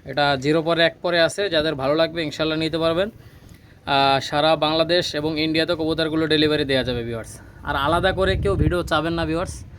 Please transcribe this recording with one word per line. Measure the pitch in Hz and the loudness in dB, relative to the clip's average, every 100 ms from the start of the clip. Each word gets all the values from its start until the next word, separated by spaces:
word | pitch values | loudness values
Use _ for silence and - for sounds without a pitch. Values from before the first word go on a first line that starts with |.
| 143 | -6
এটা | 139 143 135 | 0 2 2
জিরো | 143 160 | 0 0
পরে | 156 165 | 2 2
এক | 165 - | 2 0
পরে | 180 170 | -2 2
আছে, | 160 - 202 | 2 0 -2
যাদের | 160 156 139 | 0 0 0
ভালো | 135 156 | 0 2
লাগবে | 160 165 | 0 -2
ইনশাল্লাহ | 151 - 156 156 | -6 -2 -2 -2
নিতে | 160 160 | -2 0
পারবেন। | 165 165 214 | 0 0 -2
আহ, | - - - - - - - - 139 139 135 | -6 -20 -20 -20 -20 -20 -12 -2 2 4 2
সারা | - 147 156 156 | 0 0 2 2
বাংলাদেশ | 156 160 160 175 - 151 | 2 2 2 2 0 -2
এবং | 156 151 | -4 -2
ইন্ডিয়াতে | 160 160 160 | 0 0 0
কবুতরগুলো | 160 160 160 156 156 160 | -2 -2 -2 0 0 2
ডেলিভারি | 156 151 147 139 | 2 2 2 0
দেওয়া | 131 | 0
যাবে | 123 120 | 0 -4
ভিউয়ার্স। | 117 113 - - - - | -4 -8 -10 -16 -20 -12
আর | 147 143 | -6 -2
আলাদা | 143 170 185 | 0 2 2
করে | 180 185 185 | 2 0 0
কেউ | 202 170 | 0 2
ভিডিও | 151 175 | 2 0
চাবেন | - 156 165 | 0 0 0
না | 165 160 | -2 -2
ভিউয়ার্স, | 160 190 - - | -2 -4 -10 -16